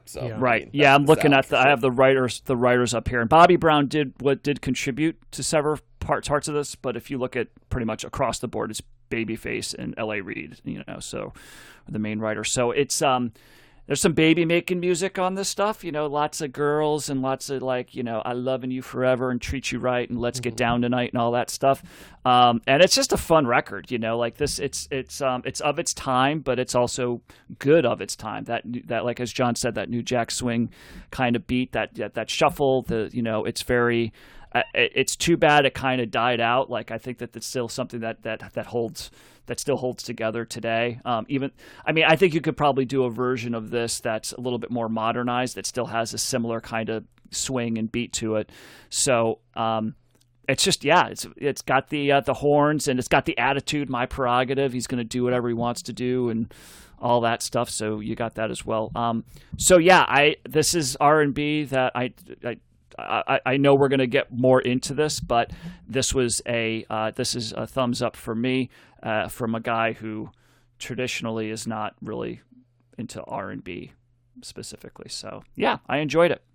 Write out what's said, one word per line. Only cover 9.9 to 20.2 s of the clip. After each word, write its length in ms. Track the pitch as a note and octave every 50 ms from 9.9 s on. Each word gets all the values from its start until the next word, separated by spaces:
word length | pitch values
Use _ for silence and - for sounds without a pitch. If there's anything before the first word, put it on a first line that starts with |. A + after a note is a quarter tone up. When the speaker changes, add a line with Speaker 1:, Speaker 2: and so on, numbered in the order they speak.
| A2 -
Speaker 3:
L 160 | A2+ G#2+ G#2+
A 80 | G#2
Reid, 380 | F#2+ F#2 G#2+ - - - B2 - _
you 200 | - - G2 - -
know, 120 | - -
so 340 | - - - - - - - - - - - - - - - - _ -
the 80 | - G#2+
main 220 | G#2+ G#2+ G#2+ G#2+
writer. 240 | A2 A2 G#2+ G#2 G#2+
So 260 | - - C3 B2 A#2+
it's, 320 | - - C#3+ B2+ - -
um, 300 | D#3+ C#3 C3 B2+ B2 A#2 - - - _ - - - _ _ _ - -
there's 120 | D3 C#3
some 140 | - F#3+ D#3+
baby 320 | - D#3+ D#3+ D#3+ E3 E3+
making 340 | D#3+ E3+ E3+ E3 - F#3+ F3+
music 400 | E3+ F3+ F3+ D#3 F#3 F#3+ - -
on 140 | F#3 F#3 F#3
this 160 | G3 G3 -
stuff, 340 | - - G3+ G#3 G#3+ - -
you 80 | F3
know, 140 | C#3+ D3+ D3+
lots 340 | D3 C#3 D3 D3 D3+ - -
of 140 | E3 C#3 B2
girls 560 | C#3 D3 D3 D3 D3+ D#3 D3+ D3+ D#3 C#3 -
and 120 | C#3+ C3+
lots 280 | C3 C3 C3+ C3 - -
of, 120 | C#3 C3
like, 320 | B2+ C3 B2+ B2+ B2 - -
you 100 | C3 B2
know, 180 | A#2 A2+ A2 -
"I 80 | - B2
loving 380 | B2 B2 C3 C3 B2+ B2 B2+
you 100 | B2+ B2+
forever" 500 | B2+ - - B2 B2+ B2+ C3 A#2+ B2+ B2+
and 100 | B2+ A#2+
"Treat 300 | - - C#3 C3+ A#2+ -
you 80 | - B2
right" 280 | A#2 B2+ B2 B2 B2 -
and 100 | B2 A#2